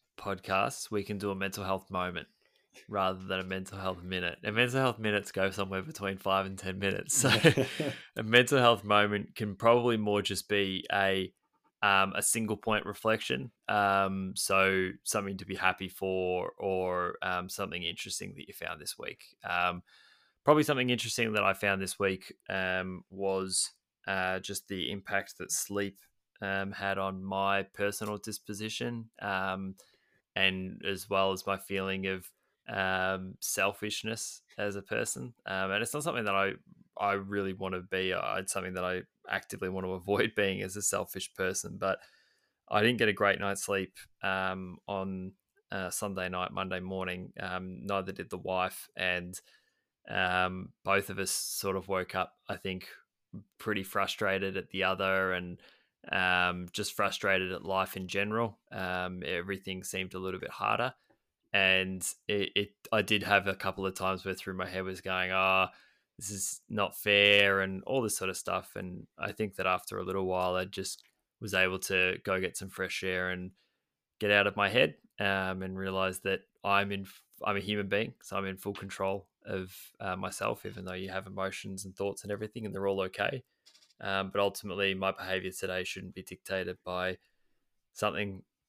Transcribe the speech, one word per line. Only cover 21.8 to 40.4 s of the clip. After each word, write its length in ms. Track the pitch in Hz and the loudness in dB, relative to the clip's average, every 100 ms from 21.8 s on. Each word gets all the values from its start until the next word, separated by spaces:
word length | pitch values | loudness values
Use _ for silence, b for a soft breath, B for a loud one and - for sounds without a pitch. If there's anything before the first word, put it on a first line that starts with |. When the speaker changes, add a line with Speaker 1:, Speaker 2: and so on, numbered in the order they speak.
Speaker 1:
this 160 | 95 - | -2 0
week, 340 | 98 92 - - - | 0 0 -8 -16 -6
um, 520 | 95 92 92 92 92 - | -4 0 -2 -4 -8 -12
was, 640 | 95 98 95 95 92 - - _ _ - | -4 0 0 0 0 -2 -6 _ _ -6
uh, 320 | 95 92 95 | -2 0 -2
just 300 | 98 98 - | -4 -8 -6
the 240 | 95 65 | -4 -4
impact 480 | 98 - 98 - - | -6 -2 -2 -2 -10
that 120 | - | -6
sleep, 460 | - - 101 101 98 - _ _ - | -4 -2 -2 -2 -6 -20 _ _ -10
um, 320 | 98 98 98 | -4 -4 -4
had 280 | 95 98 98 | -4 -2 0
on 240 | 95 95 | -2 -4
my 400 | 95 98 98 98 | -4 0 2 2
personal 540 | 98 - 101 101 104 104 | -2 -2 -2 -2 -6 -6
disposition, 920 | - 104 - 101 107 - 120 120 113 - | -6 -10 -8 -8 -6 -4 -4 -6 -10 -8
um, 500 | 101 95 95 95 95 95 b b b b b 101 | -4 -2 -2 -2 -6 -10 b b b b b 2
and 480 | 95 92 92 - 98 | 2 2 -6 -6 -6
as 240 | 95 - | -4 0
well 220 | 98 95 | 4 4
as 160 | 95 - | 2 -2
my 100 | 95 | -4
feeling 480 | - 98 95 95 95 | -2 -4 -2 -2 -2
of, 240 | 95 - _ _ _ - | -4 -8 _ _ _ -6
um, 640 | 104 95 95 92 95 92 95 | -2 2 2 0 0 -4 -8
selfishness 1040 | - - 98 - 107 - 110 113 - - _ - | -4 0 0 0 -4 -4 -4 -6 -8 -12 _ -4
as 160 | 104 98 | -4 -4
a 80 | |
person. 500 | 98 110 113 - 127 - - | -4 -2 -2 -4 -8 -10 -6
Um, 240 | 95 95 | -2 0
and 100 | 101 | 0
it's 140 | 117 147 | 0 -2
not 80 | |
something 220 | 156 120 107 | -2 -2 2
that 100 | 98 | 2
I, 160 | 98 - - - _ - | 2 -2 -12 -20 _ -2
I 180 | 101 | 0
really 400 | 101 98 101 95 | 2 0 -2 -2
wanna 280 | 95 95 92 | -2 -4 -4
be. 320 | 92 95 95 | -4 -2 0
Uh, 220 | 90 - 98 | 0 0 -2
it's 180 | 95 | -2
something 200 | 98 92 90 | -4 -2 -2
that 100 | 90 | 0
I 160 | 92 - _ - | -2 -4 _ -4
actively 420 | 95 - 101 92 | -4 -4 -6 -4
want 180 | 95 92 | -2 -2
to 60 | |
<laughs> 0 | |
avoid 420 | 92 90 104 110 | -2 2 4 4
being 260 | 107 | 4